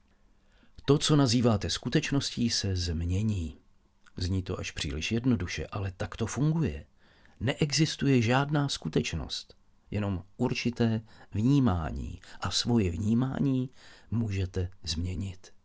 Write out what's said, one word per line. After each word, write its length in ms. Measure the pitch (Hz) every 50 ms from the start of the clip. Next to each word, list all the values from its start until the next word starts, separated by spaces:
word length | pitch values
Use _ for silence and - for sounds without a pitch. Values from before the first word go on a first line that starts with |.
| _ _ _ _ _ _ _ _ _ _ _ - - - - - -
To, 140 | - 139 151
co 180 | - - 151
nazýváte 540 | 147 139 123 104 127 117 123 113 98 - 85
skutečností, 800 | - - - 123 - 156 147 - 139 143 - - - - 120 117
se 260 | - - - 98 95
změní. 800 | 90 87 85 85 82 85 87 90 95 107 110 107 95 82 76 - - _ _ - _ _ _ _ _ _ - -
Zní 260 | - 92 87 95 95 90
to 160 | - 90 -
až 120 | 90 -
příliš 420 | - - - 78 67 76 78 - 110
jednoduše, 540 | 117 120 131 120 104 92 87 - - 73
ale 260 | - - 101 98 95 92
tak 200 | - - - -
to 100 | - 117
funguje. 580 | 104 - 120 139 156 160 170 156 120 73 71 73 _ _ _ _ _ _ _ _ - - -
Neexistuje 800 | - 117 - - - 147 139 143 160 147 - - - 139 135 127 113
žádná 460 | 110 123 131 143 143 147 147 143 139
skutečnost, 880 | - - - - - - 147 - - 80 65 62 - - - - - _ _ _ _ _ _ -
jenom 340 | - 104 104 101 98 90 90 - -
určité 640 | - 123 123 123 - - 123 117 - 120 113 113 110 - - - - - - -
vnímání 840 | 101 107 127 143 143 131 113 90 85 80 73 - 69 64 - 92 - - - - -
a 100 | - 95
svoje 400 | - - - 120 120 120 101 90
vnímání 800 | 82 87 98 101 113 117 135 131 135 - - 139 131 131 127 131 - - - - - - - -
můžete 600 | - 117 113 104 98 95 95 90 - 92 90 87 - - -
změnit. 720 | - - 82 87 92 92 - 95 95 90 - - - - - _